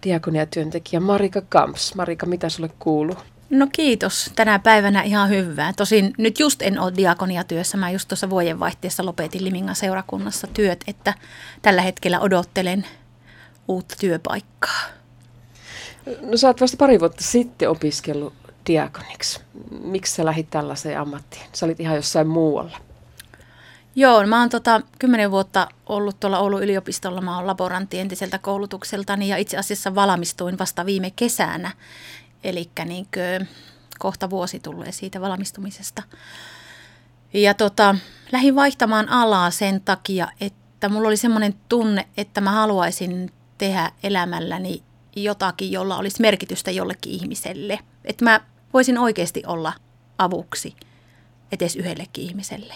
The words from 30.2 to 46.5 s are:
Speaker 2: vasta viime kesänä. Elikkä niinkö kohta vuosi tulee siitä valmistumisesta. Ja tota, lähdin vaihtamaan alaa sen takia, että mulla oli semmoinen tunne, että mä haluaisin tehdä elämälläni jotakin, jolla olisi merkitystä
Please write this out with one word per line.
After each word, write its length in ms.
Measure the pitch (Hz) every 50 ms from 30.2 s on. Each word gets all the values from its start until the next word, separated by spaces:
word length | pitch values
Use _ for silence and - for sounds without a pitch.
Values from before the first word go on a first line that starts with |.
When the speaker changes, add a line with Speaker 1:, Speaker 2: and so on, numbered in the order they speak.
| 170 - - - 180 175 180 185
Speaker 2:
vasta 280 | 190 185 - - 175
viime 240 | 190 202 190 185 185
kesänä. 600 | 190 - 240 240 233 - 196 156 - - 175 180 190 _ - - - - - - - - - _ _ _ -
Elikkä 400 | 196 185 180 170 170 _ - 165
niinkö 600 | 170 175 180 190 - - 190 180 180 185 185 190 185 - - - - - - _ _ - -
kohta 320 | - 190 185 - - 185
vuosi 300 | 190 190 175 180 - 180
tulee 320 | - 160 151 170 165 165 185
siitä 280 | - - 190 190 190
valmistumisesta. 840 | 185 196 185 185 196 190 - - 196 202 196 - 196 - - - 208 _ - - - - - - - - - - - - - - - - - _ _ _ _ _ _ _ _
Ja 220 | 202 208 202 202
tota, 400 | 202 220 202 - - 214 202 196 190 - - - - - - -
lähdin 220 | 254 254 277 269
vaihtamaan 540 | 277 277 285 269 - 247 220 220 214 214 214
alaa 420 | - 247 240 226 214 190 180 175
sen 300 | 170 - 214 196 190 190
takia, 480 | 190 - 196 185 _ - 196 185 170 - - _
että 480 | 202 202 - _ _ _ _ _ - 202
mulla 200 | 208 214 220 220
oli 80 | 214
semmoinen 380 | 208 - 240 226 214 214 202 202 - _ _
tunne, 400 | 226 240 226 220 208 196 - _ _
että 240 | - 202 202 _ -
mä 100 | 202 196
haluaisin 840 | 202 220 214 214 208 190 175 170 170 - 185 175 180 185 180 180 _ _ _ _ _ _
tehdä 340 | 202 196 190 190 165 165 - _ -
elämälläni 800 | 196 196 185 175 180 170 165 165 170 - 185 185 185 185 - - _ _ _ _ _ _
jotakin, 560 | 202 202 208 208 202 202 185 175 - 196 190 190
jolla 240 | 185 185 190 190
olisi 240 | - 190 196 196 -
merkitystä 500 | 226 220 202 190 - -